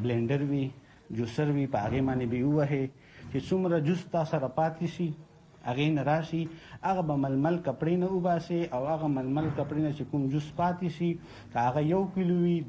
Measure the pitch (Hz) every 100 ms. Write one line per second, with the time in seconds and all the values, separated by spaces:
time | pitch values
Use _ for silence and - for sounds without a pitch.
0 | 120 117 117 139 143 139 135 - - -
1 | - 113 117 - 147 143 135 110 107 135
2 | 131 127 120 123 139 151 139 139 131 -
3 | - - - 135 - 185 180 170 147 180
4 | - 170 156 156 131 - 160 160 175 -
5 | 165 147 - - - - 120 127 151 151
6 | 135 160 156 165 160 - - 123 180 185
7 | 156 143 135 135 156 175 156 127 160 180
8 | 180 190 180 170 - 170 165 127 143 156
9 | 151 135 127 147 156 147 143 151 156 143
10 | 123 147 135 151 147 - 175 175 180 -
11 | 170 170 - - - 120 123 147 151 190
12 | 190 190 175 180 175 170